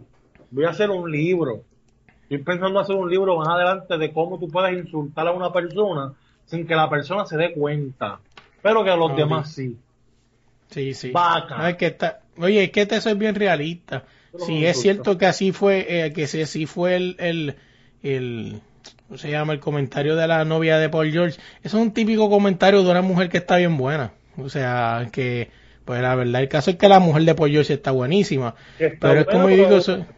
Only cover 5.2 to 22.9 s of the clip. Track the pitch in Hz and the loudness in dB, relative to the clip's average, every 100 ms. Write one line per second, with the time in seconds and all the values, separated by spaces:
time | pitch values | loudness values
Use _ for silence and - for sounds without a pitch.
5.2 | 170 180 180 175 170 160 208 156 135 - | -4 -2 -2 -4 -4 -2 -2 -2 -8 -12
6.2 | _ _ - 165 160 160 156 147 135 190 | _ _ -12 -10 -2 0 0 -2 -4 -6
7.2 | 190 156 170 156 147 151 139 135 104 98 | -4 -2 -2 -2 -4 -4 -6 -8 -10 -10
8.2 | _ - _ _ 202 226 190 175 160 147 | _ -20 _ _ 0 2 2 2 0 0
9.2 | 151 160 147 - 131 113 _ _ _ _ | 0 -2 -6 -10 -12 -12 _ _ _ _
10.2 | _ _ _ _ _ 151 135 127 127 170 | _ _ _ _ _ -8 -8 -8 -6 0
11.2 | 175 170 - 139 165 175 170 - 170 - | 0 0 -4 -6 -4 -2 -4 -2 -6 -6
12.2 | _ - 175 208 190 214 208 226 233 208 | _ -4 0 2 2 0 0 0 -2 -2
13.2 | 220 202 202 156 151 170 - 131 - _ | -2 0 0 0 -2 -8 -12 -14 -14 _
14.2 | _ - 170 160 160 131 196 202 214 180 | _ -12 -6 0 0 2 2 0 0 2
15.2 | 190 165 190 175 202 190 165 175 160 160 | 2 2 -2 0 2 2 -2 -4 -4 -4
16.2 | 147 160 151 156 156 - 180 180 180 180 | -6 -4 -6 -6 -8 -4 -2 0 -2 -4
17.2 | 175 165 151 - _ _ _ _ 143 135 | -6 -4 -6 -10 _ _ _ _ -6 -4
18.2 | 127 117 107 107 _ _ - _ - 131 | -4 -8 -10 -12 _ _ -20 _ -20 -14
19.2 | 151 151 151 147 156 147 139 143 143 160 | -6 -4 -4 -4 -4 -4 -4 -2 0 0
20.2 | 165 160 156 160 160 156 156 160 156 160 | 2 2 2 0 2 2 2 0 0 0
21.2 | 175 170 - - - 214 226 220 220 220 | 0 -2 -16 -16 -4 0 0 0 0 2
22.2 | 214 202 202 180 190 202 180 | 4 4 4 4 4 6 6